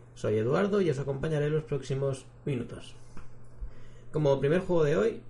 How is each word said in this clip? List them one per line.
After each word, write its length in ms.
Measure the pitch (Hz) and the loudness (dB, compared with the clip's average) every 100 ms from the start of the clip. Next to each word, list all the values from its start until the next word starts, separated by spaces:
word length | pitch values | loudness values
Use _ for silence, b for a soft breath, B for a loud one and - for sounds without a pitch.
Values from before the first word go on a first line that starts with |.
| B | B
Soy 240 | - 113 107 | -4 0 2
Eduardo 460 | 113 170 202 202 | 2 2 4 4
y 80 | 170 | 2
os 80 | 135 | 0
acompañaré 480 | 135 135 160 147 147 | -2 -2 0 0 2
en 80 | |
los 100 | 156 | 0
próximos 640 | - 139 - 135 139 127 - - | 0 -4 -2 0 0 -2 -8 -8
minutos. 500 | - 120 - - - - - - - - - - - B B B B | -4 -4 -4 -10 -14 -14 -8 -6 -6 -8 -10 -8 -8 B B B B
Como 260 | 151 143 135 | 2 4 4
primer 220 | 143 180 | 4 2
juego 240 | - 170 | 4 4
de 120 | 147 175 | 4 4
hoy 240 | 226 - | 2 0